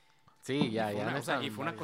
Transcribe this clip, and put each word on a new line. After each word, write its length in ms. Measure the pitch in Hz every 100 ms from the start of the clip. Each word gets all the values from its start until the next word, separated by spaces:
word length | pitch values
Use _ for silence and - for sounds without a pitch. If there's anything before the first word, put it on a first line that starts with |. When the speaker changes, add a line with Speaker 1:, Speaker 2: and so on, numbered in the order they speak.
| - - - -
Speaker 1:
Sí, 280 | - 139 139
ya, 200 | 110 107
Speaker 2:
Y 40 |
fue 60 | 104
Speaker 1:
ya 20 |
Speaker 2:
una, 100 | 107
Speaker 1:
no 60 | 139
Speaker 2:
o 40 |
sea, 120 | 160 143
y 40 | 131
Speaker 1:
están 80 |
Speaker 2:
fue 80 | 107
una 80 | 160
Speaker 1:
varios 60 | 160